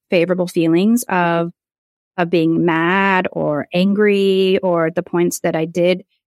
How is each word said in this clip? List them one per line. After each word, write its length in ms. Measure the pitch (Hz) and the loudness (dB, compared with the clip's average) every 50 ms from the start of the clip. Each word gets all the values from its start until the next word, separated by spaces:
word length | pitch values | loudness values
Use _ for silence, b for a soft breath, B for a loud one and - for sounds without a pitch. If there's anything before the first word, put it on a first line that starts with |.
| _ - | _ -2
favorable 360 | - 175 165 180 180 180 180 180 | 0 0 0 0 0 -2 -4 -4
feelings 560 | - 180 165 165 165 170 190 214 233 240 - - | -2 -2 0 2 2 2 2 2 0 0 -2 -2
of, 440 | 196 180 175 170 170 170 170 170 - _ _ _ _ _ _ _ _ _ _ _ _ | -2 -2 0 0 0 -2 -4 -6 -8 _ _ _ _ _ _ _ _ _ _ _ _
of 140 | - 175 170 | -4 -2 0
being 340 | 180 170 160 165 165 165 165 | 0 0 2 2 2 2 0
mad 640 | 175 160 165 165 170 185 196 196 196 190 185 185 - | 0 0 0 0 0 2 2 2 2 0 0 -2 -2
or 340 | - 170 160 151 147 143 - - - | -4 -6 -4 -4 -4 -4 -6 -4 -2
angry, 840 | 180 185 196 202 208 214 208 202 196 196 196 190 190 190 190 190 190 | -2 0 0 2 2 2 2 2 2 2 2 2 2 2 2 0 0
or 320 | - 185 175 170 165 160 | 0 0 0 0 0 -2
the 120 | 170 180 | -2 -4
points 380 | 170 - - 175 175 175 - - | -6 -4 -2 0 0 0 -2 -4
that 160 | - 175 165 | -4 -4 -2
I 80 | 160 160 | -2 -4
did 400 | 170 170 180 175 180 185 180 - _ _ _ _ | -4 -2 0 0 0 0 0 -4 _ _ _ _